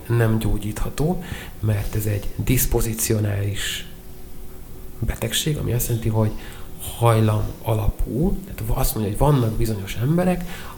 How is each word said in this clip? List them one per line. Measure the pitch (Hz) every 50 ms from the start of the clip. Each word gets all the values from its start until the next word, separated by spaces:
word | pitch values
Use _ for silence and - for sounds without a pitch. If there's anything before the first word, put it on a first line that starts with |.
| -
nem | - 117 117 113 110 110 110
gyógyítható, | 110 104 104 104 104 104 107 - - - - - 143 170 180 - - - - - - - - -
mert | 107 107 104 101 104 - -
ez | 110 107
egy | 104 104 101 - - -
diszpozicionális | - 104 - 139 123 - - - 120 110 110 110 - - - 113 107 107 101 101 101 101 104 98 - - - - - - - - - - - - - - - - - - - - - - - - - - - - -
betegség, | 117 - - - - 110 - - - 156 147
ami | 151 - 104 113
azt | 120 - -
jelenti, | 120 110 - 113
hogy | 104 110 110 107 - - - - - - - - - - - - -
hajlam | - 117 117 110 110 110 110 107 107 104 104 - - -
alapú, | - 113 107 104 104 - - - 104 104 123 165 196 196 - -
tehát | - - - 107 110 120 135
azt | 131 - -
mondja, | 110 110 98 104
hogy | -
vannak | 135 147 147 135 117 110 107
bizonyos | 107 - 107 107 98 95 - -
emberek, | 110 113 143 165 175 180 185 180 170 - - - - - - -